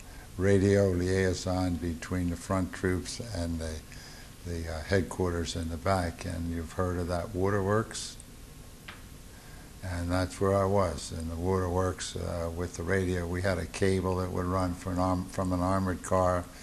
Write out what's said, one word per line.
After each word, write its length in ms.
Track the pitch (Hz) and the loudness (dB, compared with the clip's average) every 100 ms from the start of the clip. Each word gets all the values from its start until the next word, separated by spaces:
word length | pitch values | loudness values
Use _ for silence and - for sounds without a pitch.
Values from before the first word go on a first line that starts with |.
| - - - - | -12 -16 -14 0
radio 520 | 95 101 98 101 98 | 6 8 8 8 6
liaison 880 | 87 92 95 95 87 92 90 90 85 | 4 2 4 4 2 0 0 2 0
between 540 | 85 82 - 92 87 | -2 -4 -4 -2 0
the 60 | 85 | -2
front 360 | - 95 90 | -2 0 0
troops 480 | - 92 90 - - - 92 | 0 0 0 -2 -8 -8 -4
and 240 | 85 82 | -4 -4
the, 140 | 80 78 - - - - - - 87 | -4 -8 -10 -14 -14 -16 -16 -14 -8
the, 260 | 85 82 | -6 -6
uh, 100 | 80 | -6
headquarters 720 | - 98 82 - 92 85 82 82 | 2 2 2 0 0 0 -2 -4
in 140 | 82 | -4
the 80 | 82 | -2
back. 480 | 98 95 87 - 90 | 2 2 2 -4 -6
And 260 | 85 85 | -4 -4
you've 220 | 82 80 | -4 -4
heard 240 | - 90 87 | -2 0 0
of 100 | 87 | -2
that 280 | 87 82 90 | -2 -4 0
waterworks? 840 | 95 104 95 107 110 - - - - - - - - - - - - - - - - - - - | 2 2 4 2 2 -6 -10 -12 -16 -18 -18 -16 -16 -16 -16 -16 -16 -16 -18 -18 -16 -16 -16 -12
And 280 | 92 87 87 | -6 -4 0
that's 280 | 92 90 - | 0 0 2
where 160 | 98 98 | 4 6
I 100 | 95 | 6
was, 460 | 101 90 82 - | 4 2 0 -6
in 160 | 85 82 | -6 -6
the 80 | 82 | -2
waterworks, 800 | 87 95 90 90 92 - - 92 | 2 2 2 2 2 0 -6 -6
uh, 360 | 87 87 85 82 | -4 -4 -4 -4
with 220 | 90 - | -6 -4
the 60 | |
radio. 420 | 85 95 90 92 85 | 0 2 2 0 0
We 160 | 90 | 0
had 160 | 95 87 | 2 0
a 80 | 85 | -2
cable 520 | - 98 95 92 90 | 0 2 4 2 0
that 140 | 90 | 0
would 140 | 92 90 | -2 0
run 300 | 92 90 87 | 2 0 -2
from 180 | 95 | -4
an 60 | 90 | 0
arm-, 260 | 92 90 92 | 2 2 -2
from 260 | - 92 | -2 0
an 100 | 90 | 2
armored 420 | 90 95 95 85 | 2 2 0 -2
car 420 | - 92 90 90 85 - | 2 4 4 2 -2 -12